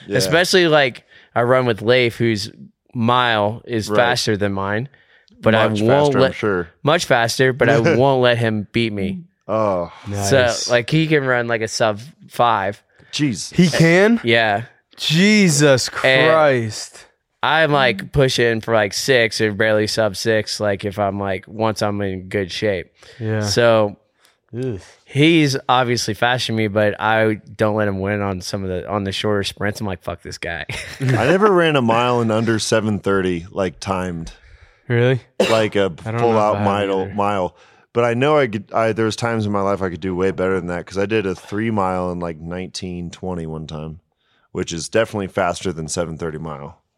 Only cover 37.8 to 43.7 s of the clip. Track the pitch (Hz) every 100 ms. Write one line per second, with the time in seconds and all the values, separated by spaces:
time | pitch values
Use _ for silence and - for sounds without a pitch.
37.8 | _ 120 120 117 139 151 131 107 98 104
38.8 | 113 107 110 104 117 117 104 101 98 98
39.8 | 92 85 92 87 95 90 92 95 87 87
40.8 | 80 92 101 110 95 90 - 104 113 107
41.8 | 92 92 90 87 85 78 82 90 92 -
42.8 | 92 87 85 - 92 87 80 78 76